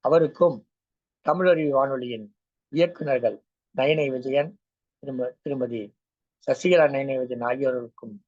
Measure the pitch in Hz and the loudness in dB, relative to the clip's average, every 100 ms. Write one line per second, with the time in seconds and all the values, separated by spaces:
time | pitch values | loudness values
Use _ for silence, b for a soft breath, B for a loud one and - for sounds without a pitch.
0 | 131 160 151 - 175 127 _ _ _ _ | 4 2 2 2 2 2 _ _ _ _
1 | _ _ - 151 180 165 151 135 135 135 | _ _ -2 2 4 4 2 2 0 -2
2 | 123 117 107 _ _ _ _ 147 170 - | -6 -10 -12 _ _ _ _ 0 0 0
3 | 151 131 120 - _ _ _ - 135 156 | -2 0 0 -2 _ _ _ -2 0 2
4 | 143 131 127 139 151 208 _ _ _ _ | 0 -4 -2 -2 -2 -8 _ _ _ _
5 | 139 127 123 127 - 139 123 117 104 _ | -12 -6 -8 -8 -8 -6 -6 -6 -10 _
6 | _ _ _ _ - - 185 175 151 139 | _ _ _ _ -4 0 4 6 4 2
7 | 139 135 127 123 120 127 135 127 120 _ | -2 -4 -4 -4 -4 -2 -2 -4 -8 _
8 | 117 104 | -18 -18